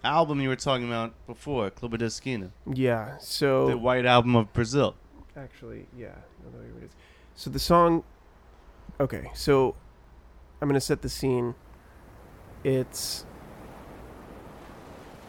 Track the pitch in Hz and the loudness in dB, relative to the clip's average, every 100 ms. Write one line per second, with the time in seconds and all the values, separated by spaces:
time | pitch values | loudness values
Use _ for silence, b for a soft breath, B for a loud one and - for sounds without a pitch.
0 | 117 156 160 143 135 127 143 131 120 117 | 0 2 2 2 0 0 0 0 0 -2
1 | 113 - - 117 147 135 98 - 120 113 | -4 -8 -18 -14 -4 -2 -2 -4 -6 -2
2 | 117 - 135 117 92 - - 131 127 117 | -2 -4 -6 -6 -6 -12 -8 0 2 0
3 | 107 143 - - 143 131 135 127 120 127 | -2 -12 -8 0 2 4 4 2 2 2
4 | 123 123 120 120 104 - 117 143 107 - | 6 6 6 4 4 0 0 2 2 0
5 | - - - - 131 - 117 113 123 123 | -14 -20 -20 -18 -18 -16 -16 -14 -16 -16
6 | 104 90 - - 123 117 117 117 - - | -16 -16 -20 -20 -20 -18 -18 -18 -20 -20
7 | b b b - - - - 175 170 165 | b b b -14 -8 -2 4 8 8 4
8 | - - - - - - - - - - | 0 -16 -20 -20 -20 -20 -20 -20 -10 -2
9 | 135 - - - - 139 127 - - - | -2 -2 -10 -6 4 4 4 0 -10 -20
10 | - - - - - - 143 139 - 147 | -20 -20 -20 -20 -20 -4 0 2 2 -2
11 | 127 - 131 123 120 123 - - - - | -4 -4 0 0 0 -6 -14 -20 -20 -20
12 | - - - - - - 135 131 127 - | -20 -20 -20 -20 -20 -6 0 0 -2 -6
13 | - - - - - - - - - - | -8 -8 -12 -18 -20 -18 -18 -18 -18 -18
14 | - - - - - - - - - - | -18 -18 -18 -18 -18 -20 -20 -20 -18 -18
15 | - - | -18 -20